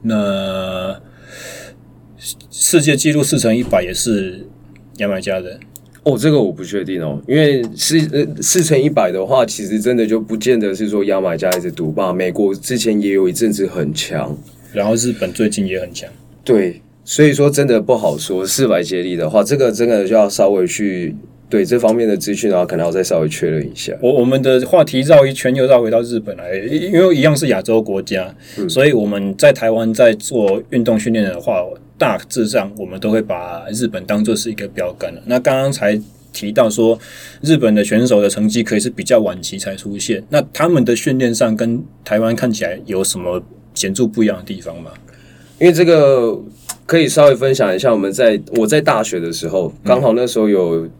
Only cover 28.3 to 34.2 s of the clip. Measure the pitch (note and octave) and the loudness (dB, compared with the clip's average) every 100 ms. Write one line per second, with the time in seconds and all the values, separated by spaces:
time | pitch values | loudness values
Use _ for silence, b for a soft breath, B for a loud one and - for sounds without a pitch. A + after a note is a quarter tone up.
28.3 | - B B F#2 A#2 D3 A#2+ G#2 G2+ G2 | -14 B B -4 2 4 4 0 -2 -6
29.3 | G2 D3 C3 A2+ A2+ A2+ A2 A#2+ G#2 - | 4 4 4 0 0 -2 4 4 4 -4
30.3 | B2+ G2 G2 - B2+ A#2 A2 A2+ A2+ G2+ | 0 0 0 -2 -2 0 0 0 0 -2
31.3 | F2 - F#2+ F2+ - - - - - - | -2 -2 -2 -4 -10 -18 -2 0 0 -4
32.3 | C3 G#2+ B2 G2+ G#2 F2+ F#2+ G#2+ A2 G#2 | -4 -2 -2 -4 -10 -12 -6 -2 0 -2
33.3 | F2 F2 E2+ - G#2+ A#2 G2+ F#2 G#2 | -6 -8 -12 -8 -4 -4 -6 -4 -2